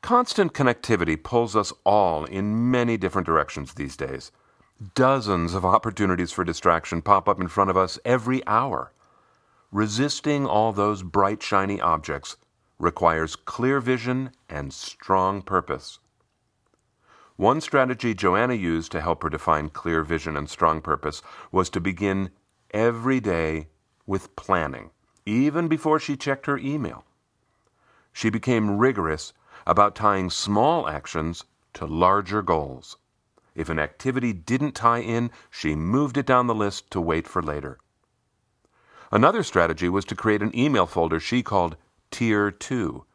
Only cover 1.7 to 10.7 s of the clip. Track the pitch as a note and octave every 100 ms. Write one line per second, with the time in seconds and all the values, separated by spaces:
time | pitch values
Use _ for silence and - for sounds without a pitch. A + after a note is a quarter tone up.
1.7 | - - G#2 F#2+ D#2+ D2+ F#2+ G#2 A2 A#2+
2.7 | B2+ A#2+ A2+ F#2 G2 E2+ D#2+ C#2+ - C#2
3.7 | - C#2+ - C2+ C2 - _ _ _ _
4.7 | _ G2+ - C3 C3+ G#2 F#2 E2+ F2+ F2+
5.7 | A2 A#2 F#2 G2+ F2 F2 - F2 F2 -
6.7 | E2 - E2+ E2 G2 G2 F#2+ F2+ G2+ F#2+
7.7 | F#2 F#2 - - B2+ A2+ C3 - G#2+ C3+
8.7 | D#2+ B1 _ _ _ _ _ _ _ _
9.7 | G2 G#2+ G#2 C#3+ C#3+ D3+ D3 C3+ G#2 A2